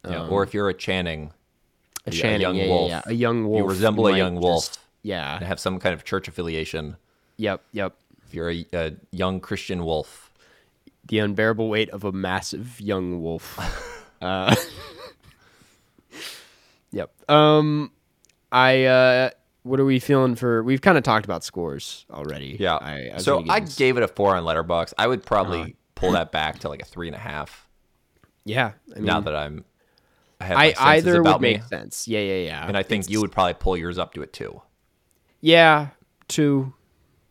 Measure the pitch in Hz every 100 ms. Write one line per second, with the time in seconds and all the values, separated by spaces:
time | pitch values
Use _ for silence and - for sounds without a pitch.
0 | - 85 82 98 98 101 101 90 - 92
1 | 87 78 78 - _ _ _ _ _ -
2 | - 85 113 107 92 95 95 92 87 85
3 | - 117 120 117 110 107 95 95 110 107
4 | 104 95 92 87 87 85 - - _ _
5 | 104 92 69 78 87 98 - - 98 87
6 | - 95 - - 85 80 80 80 76 -
7 | _ _ _ - 107 92 _ 107 95 -
8 | _ _ _ 82 85 85 85 87 80 76
9 | _ 90 92 92 - 98 - 90 82 78
10 | 76 - - _ _ _ _ _ _ _
11 | - 107 104 98 110 110 110 107 110 101
12 | 101 95 92 95 - 73 120 120 104 95
13 | 90 87 80 82 - - - - - -
14 | - - 90 95 95 - - - - -
15 | - - _ _ _ _ _ _ _ _
16 | _ - - - - _ _ _ _ 101
17 | 85 _ - 151 151 151 151 151 147 _
18 | _ _ _ _ - 123 127 131 131 127
19 | 127 127 131 - _ _ 123 131 135 131
20 | - 139 131 117 123 113 113 135 190 165
21 | 123 110 101 85 - - 85 69 - -
22 | - - 73 69 67 - 95 80 73 71
23 | 64 80 95 139 82 202 185 - 131 127
24 | 110 - 101 95 85 80 82 85 82 -
25 | 113 131 - 107 90 87 80 - _ -
26 | 92 87 80 78 78 76 - 71 - -
27 | 85 76 113 - - - _ _ _ _
28 | _ _ _ _ - 113 120 - _ -
29 | 104 85 80 76 73 76 - _ _ _
30 | _ _ _ - 92 113 156 - 135 156
31 | 170 175 165 92 123 107 117 85 52 -
32 | - 107 98 95 85 76 82 101 98 107
33 | 90 107 104 - 90 87 - 90 85 90
34 | 85 87 73 - - - _ _ _ _
35 | _ _ _ _ 156 165 165 151 147 -
36 | _ _ - - 147 139 135 - _ _
37 | _ _ _